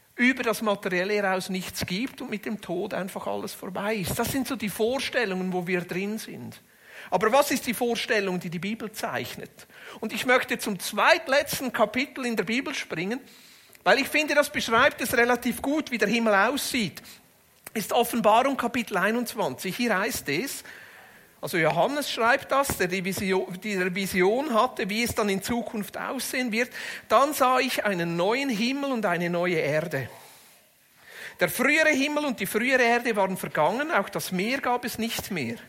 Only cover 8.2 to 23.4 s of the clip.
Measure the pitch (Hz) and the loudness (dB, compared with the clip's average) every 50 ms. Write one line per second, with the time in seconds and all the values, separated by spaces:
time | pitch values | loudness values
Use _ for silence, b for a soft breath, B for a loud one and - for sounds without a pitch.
8.2 | 202 190 180 180 - 175 170 175 185 202 226 - 220 - - - - 180 131 120 | 2 0 -2 -4 -4 -6 -6 -6 -6 -6 -6 -6 -8 -10 -8 -6 -6 -4 -4 -4
9.2 | 123 - - - - - _ - - - B B B B B B 220 220 262 - | -6 -6 -10 -12 -14 -16 _ -20 -20 -20 B B B B B B -8 -6 -4 -2
10.2 | - 247 254 254 254 - 240 - - 226 196 170 - - 214 208 226 294 349 339 | 2 4 4 2 2 0 -4 -4 -2 -4 -4 -4 -6 -4 0 4 4 6 4 4
11.2 | - - 269 285 311 - - - 269 247 - - 220 208 - 247 285 269 - 277 | 2 2 2 2 2 0 -4 -4 -4 -2 0 2 0 2 0 -2 -4 -4 -4 -6
12.2 | 247 240 226 202 180 220 226 269 277 302 - - - - - 160 180 196 247 277 | -4 -2 -2 -2 -2 0 0 -2 -2 -4 -6 -6 -8 -6 -6 -6 -4 -4 -4 -6
13.2 | - B B B B B B B B B B B B 180 220 269 269 - - 302 | -8 B B B B B B B B B B B B 4 4 4 4 2 2 0
14.2 | 311 294 294 294 285 - - 254 - 233 226 233 277 302 - - 277 - 262 233 | 2 2 4 4 2 2 0 -4 0 2 4 6 6 4 4 0 -4 0 2 4
15.2 | 240 247 247 247 - 240 - - - 277 302 311 - - 240 220 220 202 233 233 | 4 4 4 2 2 -2 -2 -2 0 0 0 0 0 -2 -2 0 2 2 2 4
16.2 | 226 220 202 190 202 247 285 - - - - - 202 135 - - B B B B | 4 4 6 6 6 4 2 0 -2 -2 -2 -2 -2 -2 -6 -10 B B B B
17.2 | B _ _ _ _ _ _ _ - - - 226 - - 202 240 233 - 262 233 | B _ _ _ _ _ _ _ -14 -8 -6 -6 -2 2 4 2 4 2 2 4
18.2 | 214 208 214 233 262 277 262 - 247 214 - 247 220 - 208 175 190 208 226 247 | 6 6 8 6 6 4 2 0 -2 -2 -2 -2 -2 -2 0 0 2 2 2 0
19.2 | 233 - - 220 180 139 123 - - 185 175 - 240 233 196 185 208 262 - - | -2 -2 -2 -2 -2 -2 -2 -4 -6 -6 -2 0 0 2 2 2 0 -2 -4 -4
20.2 | - 147 139 175 262 277 - - - B B B B B B B B B B B | -4 -2 -2 -2 -2 -4 -6 -10 -12 B B B B B B B B B B B
21.2 | B B B B 151 147 - 170 160 151 151 165 180 240 285 294 269 - - 262 | B B B B -6 -2 0 2 2 4 4 4 2 2 2 -2 -4 -4 -2 2
22.2 | 226 233 269 269 - - 277 269 277 - - - 185 170 190 196 175 196 185 - | 4 4 4 2 2 2 2 2 2 2 0 -2 -2 0 0 -2 -2 -2 -2 -2
23.2 | 208 185 196 190 | 0 2 2 2